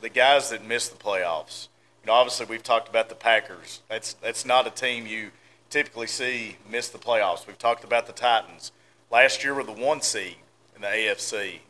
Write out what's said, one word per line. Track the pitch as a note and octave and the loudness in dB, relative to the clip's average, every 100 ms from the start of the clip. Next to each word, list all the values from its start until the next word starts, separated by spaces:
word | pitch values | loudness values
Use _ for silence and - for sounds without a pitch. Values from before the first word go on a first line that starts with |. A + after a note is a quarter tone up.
the | A2+ | -4
guys | B2+ C3 C#3+ A#2 | 4 6 6 4
that | A2+ A2 | -6 -4
missed | A#2 - - | -4 -4 -8
the | |
playoffs. | G#2 F#2+ F2+ D#2 D2+ - - _ _ _ | -4 -2 -2 -4 -6 -16 -18 _ _ _
You | A2 | 2
know, | |
obviously | A#2 B2 A#2+ A2 | 4 4 0 -8
we've | A2+ | -6
talked | - A2+ - | 0 0 2
about | A2+ A2 | 0 -2
the | |
Packers. | - A#2 A2 G2+ F2 E2 - - | -2 2 2 2 -12 -18 -18 -10
That's, | A2+ - | -10 -10
that's | - A2+ A#2 C3 | -10 -8 -6 2
not | B2+ B2 | 2 2
a | |
team | - B2+ A#2+ A2 | -2 -4 -4 -8
you | A2 G#2 - _ _ - | -10 -10 -16 _ _ -6
typically | - A#3+ A#2 A2+ | -4 -4 -6 -8
see | - B2+ B2 A2 G2 G#2 | -4 -4 -4 -6 -14 -8
miss | A#2 A#2+ | -6 -6
the | A2+ | -8
playoffs. | A#2+ A#2 G2 E2+ - | 0 2 2 -2 -8
We've | F#2+ | -4
talked | A#2 A#2 | -2 -2
about | - A#2 A#2 | 0 0 -2
the | |
Titans. | - A#2+ A2+ - - - _ _ _ - | -2 2 2 0 -14 -18 _ _ _ 0
Last | A#2 C3 - | 4 6 4
year | C#3 | -4
were | C#3 | -4
the | A2+ | -6
one | A2 C3 D3+ | -4 -2 -2
seed | - A2 F#2+ F2 _ _ _ | -2 -4 -6 -12 _ _ _
in | - | -10
the | G2+ | -4
A | A2 A2 | -2 0
F | G2 | -2
C | - G#2+ F#2+ E2 | -4 -6 -6 -10